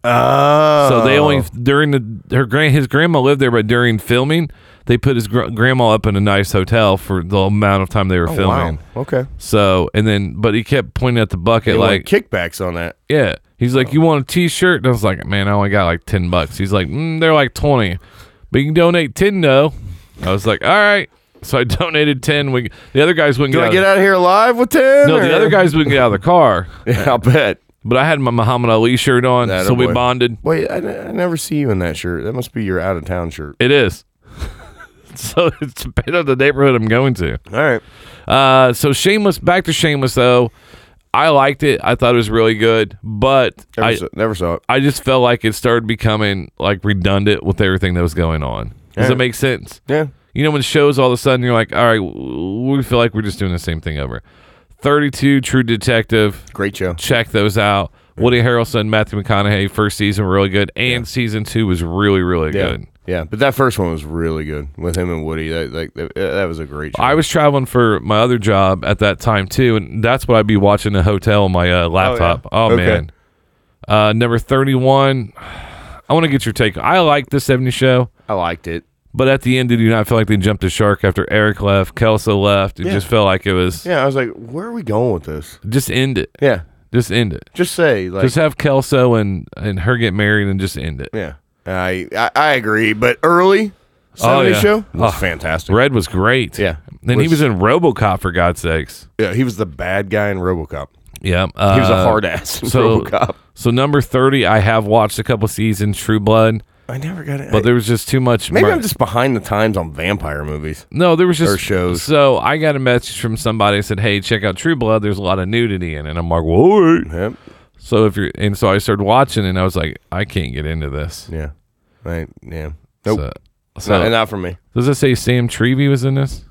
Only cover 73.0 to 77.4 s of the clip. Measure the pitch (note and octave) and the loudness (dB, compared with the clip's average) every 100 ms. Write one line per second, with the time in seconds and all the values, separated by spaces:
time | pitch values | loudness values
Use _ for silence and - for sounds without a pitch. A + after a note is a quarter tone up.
73 | D#2 _ _ _ _ _ _ _ - G#2+ | -4 _ _ _ _ _ _ _ -2 2
74 | G#2+ A2 A#2+ A#2 - C3+ C#3 C3 C3 C3+ | 2 2 0 0 0 0 2 2 2 4
75 | C3+ C3 G#2+ - - - - - - - | 2 0 -6 -14 -18 -18 -18 -20 -20 -20
76 | - D#3 E3 C3+ A#2 - G#2+ F#2 - F#3 | -2 0 2 0 -2 0 -2 0 0 2
77 | E3 D3 B2+ C#3 | 2 0 0 -4